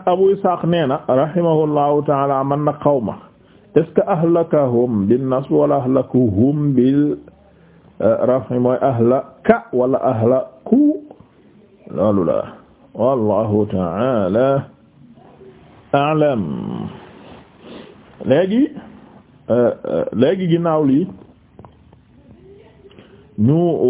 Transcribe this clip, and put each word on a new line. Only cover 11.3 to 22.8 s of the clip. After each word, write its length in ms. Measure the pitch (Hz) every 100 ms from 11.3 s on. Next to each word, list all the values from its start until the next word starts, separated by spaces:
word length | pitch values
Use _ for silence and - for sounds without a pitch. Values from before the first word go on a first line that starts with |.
| _ _ - _ _ -
loolu 340 | - 107 98
la, 200 | 80 53 - - - _ -
wallahu 720 | - 123 135 107 101 110 104 104
ta'ala 960 | 95 87 90 127 117 90 110 135 139 139 - _ _ - - - - - - - - -
a'lam. 500 | 143 147 156 147 120 80 62 52 58 55 - - - - - - - - - - - - -
Léegi, 440 | 104 143 190 233 302 - - - - - _ _ -
euh, 200 | 120 117 - -
euh, 180 | 80 -
léegi 360 | 104 139 190 180
ginnaaw 340 | 170 170 156
lii, 220 | 139 139 185 - - _ _ - - _ _ - _ _ - 349 370 415 440 -